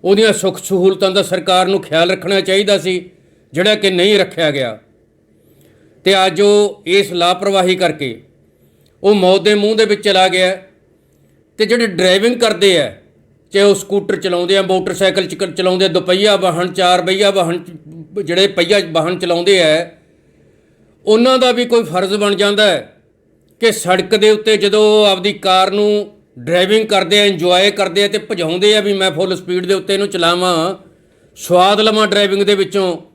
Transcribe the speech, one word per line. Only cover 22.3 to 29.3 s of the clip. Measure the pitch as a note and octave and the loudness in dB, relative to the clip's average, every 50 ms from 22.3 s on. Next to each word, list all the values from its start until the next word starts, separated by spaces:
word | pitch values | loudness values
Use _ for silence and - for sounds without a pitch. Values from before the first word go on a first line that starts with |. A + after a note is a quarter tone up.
| G3+ | 0
ਜਾਂਦਾ | F3+ G3+ G3+ G3+ G3+ G#3+ G3+ | 0 0 0 2 2 2 2
ਹੈ | E3+ C#3 A2+ - _ _ _ _ _ _ _ _ _ _ _ _ _ _ | 2 0 -4 -10 _ _ _ _ _ _ _ _ _ _ _ _ _ _
ਕਿ | - A3+ | 0 0
ਸੜਕ | G#3+ - - F3 F#3 F3+ - - G#3+ | 0 0 0 0 0 0 0 0 0
ਦੇ | G#3 G3 G#3+ | 2 4 4
ਉੱਤੇ | G#3+ G#3+ G#3+ A3 G#3+ G#3 | 4 2 2 0 0 0
ਜਦੋਂ | F#3+ G#3 G3+ G#3+ | 0 0 2 2
ਉਹ | G#3+ G#3+ G#3+ G#3+ G#3 | 2 4 4 4 4
ਆਪਦੀ | G3+ F#3+ F#3 F3+ G#3 G3 | 2 2 0 -2 -6 -6
ਕਾਰ | - - F#3+ F#3 F#3 F#3+ G3 | -4 -2 2 2 2 2 2
ਨੂੰ | F#3+ G#3 G#3 G#3 G#3 G#3 G3+ G#3 - _ _ _ _ C3 | 0 0 0 0 0 -2 -4 -6 -14 _ _ _ _ -14
ਡਰਾਈਵਿੰਗ | A#2+ D3+ E3 F3+ F#3 F#3 G#3+ A3 A3 G#3+ | -6 -2 0 0 2 2 2 0 0 0
ਕਰਦੇ | G#3 G3 F#3+ E3 G3 G#3 | 0 -2 0 2 2 2
ਆ, | G#3 | 2
ਇੰਜੋਏ | G3+ G3 D#3+ E3 F3+ F3+ F3+ G3 G#3 | 2 0 0 0 2 2 2 2 0
ਕਰਦੇ | G3+ G3+ G3 F#3+ E3+ G3 G3+ | 0 -2 -4 -2 0 -2 -2
ਆ | G3 | 0
ਤੇ | G3+ G#3 | -2 -6
ਭਜਾਉਂਦੇ | - - A#3 E3+ E3+ D#3 E3+ F3+ F#3+ G#3 G#3+ | -6 -6 -6 -6 -4 -4 -2 0 2 2 2
ਆ | G#3+ | 2
ਵੀ | G3 G3+ G3+ | 2 0 -2
ਮੈਂ | G3 F#3+ F#3+ | -2 -2 -4
ਫੁੱਲ | D#3 D#3+ F#3+ F#3 | -2 -2 -4 -4